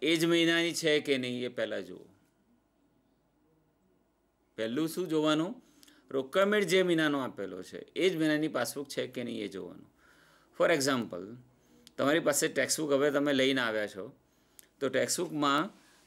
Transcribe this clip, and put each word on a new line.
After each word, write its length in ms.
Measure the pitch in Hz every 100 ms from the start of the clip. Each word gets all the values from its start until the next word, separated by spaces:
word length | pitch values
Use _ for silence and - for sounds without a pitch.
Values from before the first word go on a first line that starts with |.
એ 100 | 156 165
જ 60 | 165
મહિનાની 460 | 170 165 170 170
છે 280 | 160 160 151
કે 140 | 147 135
નહીં 260 | 127 123
એ 40 | 123
પહેલાં 340 | - 107 104
જુઓ. 220 | 90 82 82 _ _ _ _ _ _ _ _ _ _ _ _ _ 156 160 151 151 _ _ _ _ _ _ _ -
પહેલું 320 | 113 131 160
શું 180 | 180 180
જોવાનું? 440 | 156 156 151 180 - - _ - _ -
રોકડ 340 | 135 131 190
મેળ 200 | 202 208
જે 180 | 180 190
મહિનાનો 360 | 180 160 151 143
આપેલો 420 | 120 - 98 92
છે 160 | - 92
એ 320 | - - 185
જ 60 | 165
મહિનાની 320 | 156 151 151
પાસબુક 380 | 127 120 139 143
છે 140 | - 127
કે 80 | 127
નહીં 160 | 120 113
એ 40 | 101
જોવાનું. 400 | 95 87 85 - _ _ _ _ _ _ -
For 120 | 175 160
example, 480 | 135 127 107 90 95 123 - _ _ _ - -
તમારી 240 | 135 165
પાસે 280 | 156 139 151
ટેક્સ્ટબુક 440 | 139 123 - 156
હવે 180 | 135 147
તમે 220 | 139 147
લઈને 280 | 135 135 135
આવ્યા 260 | 117 107 104
છો, 180 | 98 113 - _ _ _ - - _
તો 80 | 135
ટેક્સ્ટબુકમાં 760 | 127 120 - 170 151 143 147 208 - _ _